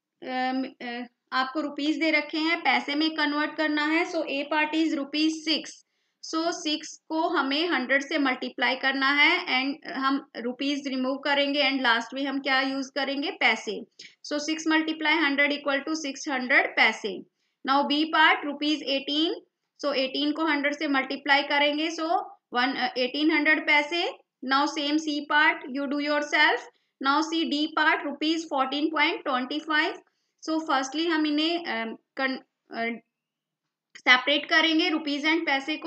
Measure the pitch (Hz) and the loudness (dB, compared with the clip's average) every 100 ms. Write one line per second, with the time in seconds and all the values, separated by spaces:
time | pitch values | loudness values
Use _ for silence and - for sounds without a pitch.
0 | _ _ 254 254 254 262 - - 240 240 | _ _ -6 -2 -2 -2 -4 -8 -10 -8
1 | 240 _ - 262 262 311 285 285 294 302 | -10 _ -6 -2 -2 -2 -4 -2 -2 0
2 | 320 302 294 311 320 339 339 247 285 294 | 2 2 0 -2 0 0 2 0 0 -2
3 | 320 311 294 294 302 302 302 302 302 330 | 0 0 0 0 -2 -2 0 0 2 0
4 | 359 339 285 277 294 311 302 320 320 277 | 0 -2 -2 -4 -2 0 0 2 0 0
5 | 277 294 311 320 320 294 - - _ _ | -4 0 0 0 -2 -2 -4 -18 _ _
6 | _ _ - 320 339 330 302 302 - - | _ _ -6 -2 -2 -2 -4 -4 -6 -18
7 | - 320 339 330 269 285 349 269 240 277 | -6 -2 0 0 0 0 0 0 0 0
8 | 277 320 269 254 254 - 247 262 269 269 | 0 0 0 0 -6 -2 -2 0 -2 2
9 | 269 285 302 349 - 262 277 - - 269 | 2 6 4 4 0 -2 0 -6 -8 -2
10 | 269 277 - - 240 240 277 277 269 262 | 0 0 -4 -8 -8 -4 -4 -4 -4 -4
11 | 254 277 294 277 285 285 269 262 247 226 | -2 -2 0 0 2 2 0 2 2 2
12 | 233 269 277 277 277 269 269 269 262 285 | 0 -6 -4 -2 0 0 0 -4 -6 -4
13 | 262 277 339 - 247 226 220 196 220 _ | -4 -2 -4 0 0 0 -4 -8 -10 _
14 | - _ - 294 294 311 320 311 311 311 | -20 _ -6 -4 -2 -4 2 2 0 -2
15 | 302 330 285 277 285 294 285 277 320 320 | 0 2 2 2 0 0 -2 -2 -2 -6
16 | 277 262 311 254 247 302 370 294 226 220 | -6 -8 -6 -4 2 2 2 2 2 2
17 | 208 180 - _ _ _ 262 277 247 294 | -6 -8 -12 _ _ _ 0 2 2 0
18 | 320 320 330 381 285 285 294 294 254 269 | 2 6 6 4 -2 -4 -2 -2 -2 -4
19 | 277 294 339 466 _ _ _ - 285 254 | -2 0 0 -2 _ _ _ -6 -2 0
20 | 262 277 294 302 320 285 285 294 311 269 | 0 0 -2 0 0 2 0 -2 0 0
21 | 262 269 294 277 294 285 294 294 330 330 | 0 -6 4 4 4 2 2 2 -2 -2
22 | 320 381 - - _ 240 262 233 247 254 | -2 -2 -2 -16 _ -2 0 0 -2 -2
23 | 247 285 311 302 302 311 311 294 294 349 | -2 2 2 4 4 2 4 2 4 -2
24 | 427 - _ _ 254 269 294 311 285 311 | -2 -4 _ _ 0 2 2 0 0 0
25 | 302 294 294 302 320 339 277 269 277 294 | -2 -6 0 4 4 2 -6 -6 -4 -2
26 | 294 294 294 311 320 466 - _ _ - | 0 0 0 4 4 2 -4 _ _ -4
27 | 269 294 311 330 262 285 311 311 311 339 | 2 2 2 -2 0 0 -2 2 2 2
28 | 285 - 311 330 330 277 262 285 311 302 | -2 -2 -2 -2 -2 -2 0 0 -2 2
29 | 311 403 302 247 262 294 320 302 349 - | 0 0 -2 -2 -2 -6 -2 0 0 -4
30 | _ _ _ _ 320 320 320 269 269 302 | _ _ _ _ -4 -4 0 -2 0 -2
31 | 339 320 302 294 320 339 285 226 226 - | 0 2 2 2 0 -2 -4 -6 -6 -10
32 | _ - 262 262 _ _ _ 233 226 233 | _ -4 -4 -4 _ _ _ -6 -4 -6
33 | _ _ _ _ _ _ _ _ _ - | _ _ _ _ _ _ _ _ _ -4
34 | 269 254 285 294 294 330 320 320 359 311 | 6 6 6 0 4 4 4 4 2 0
35 | 302 285 311 330 320 269 294 302 | -2 -2 2 0 2 -2 -2 -6